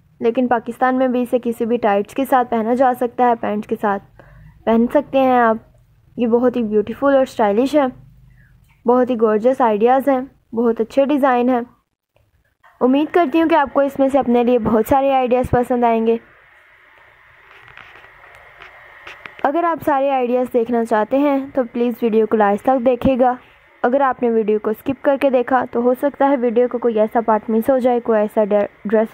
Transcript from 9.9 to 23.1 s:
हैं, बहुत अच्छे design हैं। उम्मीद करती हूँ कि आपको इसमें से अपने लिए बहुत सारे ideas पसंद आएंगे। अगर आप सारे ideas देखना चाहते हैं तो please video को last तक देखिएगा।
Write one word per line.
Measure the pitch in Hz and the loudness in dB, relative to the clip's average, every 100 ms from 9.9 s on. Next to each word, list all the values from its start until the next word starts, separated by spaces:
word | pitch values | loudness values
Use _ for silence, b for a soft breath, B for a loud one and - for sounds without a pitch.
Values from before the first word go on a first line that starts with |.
| 269 277 | 2 0
हैं, | 262 269 _ _ | -2 -4 _ _
बहुत | 226 240 226 | -4 -2 -2
अच्छे | 226 269 269 | -2 0 0
design | 294 269 247 247 | 2 2 2 0
हैं। | 247 240 _ _ _ _ _ _ _ _ _ _ - | -2 -4 _ _ _ _ _ _ _ _ _ _ -2
उम्मीद | 254 277 311 | 0 0 0
करती | 370 302 330 | 0 2 0
हूँ | 320 | 2
कि | |
आपको | 330 277 277 | 2 0 0
इसमें | 277 - 269 | -2 0 0
से | 277 | 0
अपने | 247 240 | 2 2
लिए | 240 247 | 2 0
बहुत | 214 220 220 | 2 0 2
सारे | 269 277 | 0 2
ideas | 262 247 247 254 | 0 0 0 0
पसंद | 247 247 247 | -2 0 0
आएंगे। | 233 226 226 226 - _ _ _ _ _ _ _ _ _ _ _ - - - - - - - - - - - - - - - - - - - - | 0 0 0 -2 -6 _ _ _ _ _ _ _ _ _ _ _ -20 -20 -20 -20 -20 -20 -20 -20 -20 -20 -20 -20 -20 -20 -20 -20 -20 -20 -20 -6
अगर | 269 311 | -4 -2
आप | 339 320 | -2 -2
सारे | - 277 277 | -2 -2 0
ideas | 269 247 247 247 | -2 0 -2 0
देखना | 240 233 233 | -2 -2 -2
चाहते | 226 220 214 269 | 0 -2 0 0
हैं | 294 277 269 | 0 -2 -4
तो | 277 | -6
please | 240 247 240 226 | -4 -2 -4 -2
video | 233 220 214 | 0 2 2
को | 220 | 2
last | 202 202 | 0 0
तक | - 262 | 0 0
देखिएगा। | 240 240 269 | 0 0 0